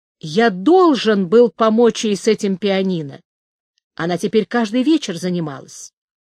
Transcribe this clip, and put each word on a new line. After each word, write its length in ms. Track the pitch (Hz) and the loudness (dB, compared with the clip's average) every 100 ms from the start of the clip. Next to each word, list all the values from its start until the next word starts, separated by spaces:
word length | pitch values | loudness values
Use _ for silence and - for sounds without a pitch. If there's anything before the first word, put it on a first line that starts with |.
| _ _ | _ _
Я 320 | 160 165 226 | -4 0 0
должен 760 | 180 196 370 349 254 214 208 180 | 0 2 4 4 2 0 0 2
был 240 | 220 240 | 4 4
помочь 520 | - 220 220 233 220 | 2 0 4 2 2
ей 120 | 220 196 | -2 -2
с 100 | - | -2
этим 300 | 214 208 190 | -2 -2 -4
пианино. 680 | 208 190 190 175 143 139 _ _ _ _ _ _ _ - | -2 -2 -2 -4 -8 -14 _ _ _ _ _ _ _ -8
Она 160 | 165 175 | -6 -4
теперь 300 | 208 220 196 | -2 -2 0
каждый 380 | 240 226 240 | -2 -2 0
вечер 320 | 262 320 - 170 | 2 0 -2 -6
занималась. 760 | 180 175 156 135 - - - _ _ _ | -6 -6 -6 -10 -16 -20 -20 _ _ _